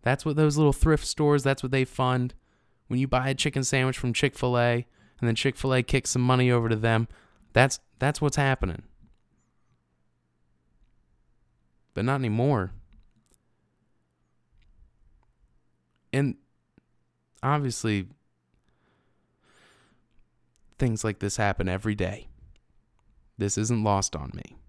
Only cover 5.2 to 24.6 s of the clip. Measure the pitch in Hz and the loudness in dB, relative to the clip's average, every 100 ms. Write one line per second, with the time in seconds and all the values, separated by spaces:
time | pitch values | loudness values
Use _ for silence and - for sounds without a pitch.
5.2 | 120 113 139 - 139 127 123 135 - 127 | -2 0 -2 -2 0 0 2 0 0 0
6.2 | 123 127 127 120 113 110 113 113 117 - | 2 4 4 2 2 0 2 2 0 -8
7.2 | _ _ _ - 131 - _ _ 135 147 | _ _ _ 4 4 2 _ _ -4 0
8.2 | 147 139 139 131 95 82 - _ - _ | -2 0 0 0 -4 -6 -14 _ -20 _
9.2 | _ _ _ _ _ _ _ _ _ _ | _ _ _ _ _ _ _ _ _ _
10.2 | _ _ _ _ _ _ _ _ _ _ | _ _ _ _ _ _ _ _ _ _
11.2 | _ _ _ _ _ _ _ - 113 135 | _ _ _ _ _ _ _ -4 -2 -2
12.2 | 123 107 135 127 90 - - - _ _ | -2 0 2 0 -2 -8 -20 -20 _ _
13.2 | _ _ _ _ _ _ _ _ _ _ | _ _ _ _ _ _ _ _ _ _
14.2 | _ _ _ _ _ _ - _ _ _ | _ _ _ _ _ _ -20 _ _ _
15.2 | _ _ _ _ _ _ _ _ _ 135 | _ _ _ _ _ _ _ _ _ -2
16.2 | 139 - _ _ _ _ _ _ _ _ | -2 -4 _ _ _ _ _ _ _ _
17.2 | _ _ 131 147 135 - 113 101 92 - | _ _ -2 0 -2 -4 -2 -2 -4 -16
18.2 | _ _ _ _ _ _ _ _ _ _ | _ _ _ _ _ _ _ _ _ _
19.2 | _ _ _ _ _ _ _ _ _ _ | _ _ _ _ _ _ _ _ _ _
20.2 | _ _ _ _ _ - 127 110 110 101 | _ _ _ _ _ -2 -2 0 -4 -4
21.2 | 101 - 104 95 92 92 110 104 90 101 | -6 0 -2 0 -2 -2 -4 -2 -4 -6
22.2 | - - - - _ _ _ _ _ _ | -16 -20 -20 -20 _ _ _ _ _ _
23.2 | _ - 101 - 110 117 107 98 - 78 | _ -6 -4 -2 0 0 2 2 0 -6
24.2 | 69 - - - | -10 -12 -16 -20